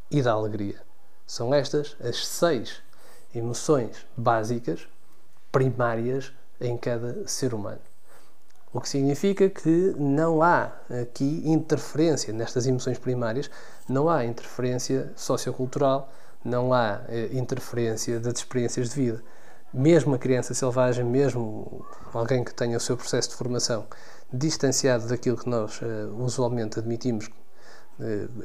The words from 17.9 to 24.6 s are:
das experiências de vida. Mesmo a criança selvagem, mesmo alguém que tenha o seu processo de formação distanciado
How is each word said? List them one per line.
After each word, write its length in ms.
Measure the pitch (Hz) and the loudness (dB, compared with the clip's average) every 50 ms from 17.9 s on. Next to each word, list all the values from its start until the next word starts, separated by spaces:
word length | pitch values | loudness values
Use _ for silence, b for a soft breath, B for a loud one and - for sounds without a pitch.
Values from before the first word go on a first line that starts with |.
| 110 110 - - 120 113 | 0 -2 -2 -2 -2 -2
das 180 | 113 123 120 - | 0 -2 -2 -4
experiências 520 | - - - 123 120 117 - - 127 117 | -4 -2 0 0 0 0 0 -2 -2 -2
de 40 | - | 0
vida. 280 | 143 131 120 110 113 - B B B B B B B B B - | 0 0 0 0 -2 -6 B B B B B B B B B 0
Mesmo 420 | 127 131 160 170 165 131 147 135 | 4 6 8 8 8 6 4 2
a 40 | 123 | 2
criança 360 | - 131 131 123 120 - 120 | 2 2 2 2 2 0 -2
selvagem, 500 | - - 127 117 131 127 127 123 123 123 | 0 0 2 4 4 4 4 4 2 2
mesmo 800 | 120 120 135 143 131 120 123 117 110 107 107 - - - 131 - - - - - - - | 2 4 4 4 4 2 0 -2 -2 -4 -6 -6 -8 -8 -8 -8 -8 -8 -8 -8 -6 -4
alguém 320 | 117 117 113 131 123 120 | -2 0 2 2 2 0
que 100 | - - | -2 -2
tenha 220 | - 123 120 117 | -2 0 0 0
o 40 | 117 | 0
seu 160 | - - 131 | 0 0 -2
processo 340 | 117 - - - 123 113 - | -2 -2 -2 0 0 0 -2
de 40 | - | -4
formação 520 | - 120 123 123 120 - - 120 107 104 - B B B B B B B B - | -4 -4 -2 -2 0 0 0 -2 -2 -4 -6 B B B B B B B B -2
distanciado 760 | 127 139 160 151 - | 0 0 0 2 2